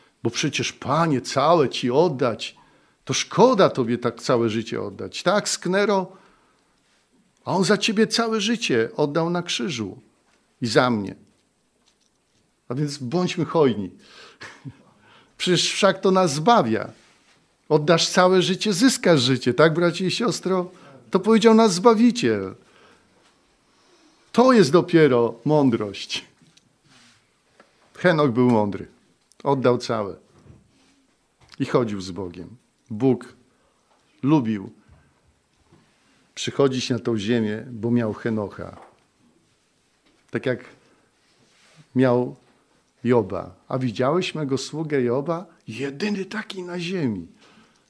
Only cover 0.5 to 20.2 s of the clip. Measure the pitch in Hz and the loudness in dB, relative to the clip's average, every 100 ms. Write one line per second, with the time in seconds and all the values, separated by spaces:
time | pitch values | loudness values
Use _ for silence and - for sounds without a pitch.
0.5 | - 120 - - 151 165 127 - 135 147 | -4 -6 -8 -2 0 2 0 -2 0 4
1.5 | 175 127 - 123 135 175 131 127 107 - | 4 2 -2 0 2 2 0 -2 -4 -10
2.5 | - _ _ _ _ - 131 - - 240 | -16 _ _ _ _ -8 -6 -2 2 4
3.5 | 202 156 - 117 120 120 - - 123 117 | 6 2 2 -2 -2 -4 -4 -2 0 0
4.5 | 110 110 113 101 98 98 - 175 202 202 | -2 -6 -8 -10 -10 -12 -4 0 0 -2
5.5 | - 170 190 202 196 185 - _ _ _ | -6 -2 0 0 0 -4 -12 _ _ _
6.5 | _ _ _ _ _ _ _ _ _ 120 | _ _ _ _ _ _ _ _ _ -6
7.5 | 175 175 208 226 208 220 233 226 220 202 | -2 0 0 0 0 0 0 -2 -2 -2
8.5 | 233 - 120 117 - 147 160 165 175 175 | -4 0 0 0 -2 -2 0 -2 -4 -4
9.5 | - 214 120 98 - _ _ _ _ _ | -6 -6 -6 -8 -10 _ _ _ _ _
10.5 | _ 120 135 127 110 98 - _ _ _ | _ 0 2 2 0 -4 -12 _ _ _
11.5 | _ _ _ _ _ _ _ _ _ _ | _ _ _ _ _ _ _ _ _ _
12.5 | _ - 127 147 143 123 170 180 180 151 | _ -10 -6 -6 -6 -6 -2 -2 -4 -2
13.5 | 170 139 101 95 - - - - _ - | 2 2 0 -6 -12 -20 -20 -20 _ -20
14.5 | - 131 - _ _ _ - _ - 180 | -18 -20 -20 _ _ _ -20 _ -8 0
15.5 | 165 - - 196 - 196 190 180 139 175 | 0 0 2 2 2 2 2 2 0 4
16.5 | 226 120 107 101 - _ _ _ _ _ | 4 4 -2 -4 -14 _ _ _ _ _
17.5 | _ - 151 147 165 - - 185 185 180 | _ 0 0 2 2 2 2 4 4 2
18.5 | 185 214 175 254 - 190 156 123 127 127 | -2 -2 2 2 2 2 2 2 0 0
19.5 | 120 160 160 175 170 185 - | 2 2 4 0 0 -4 -2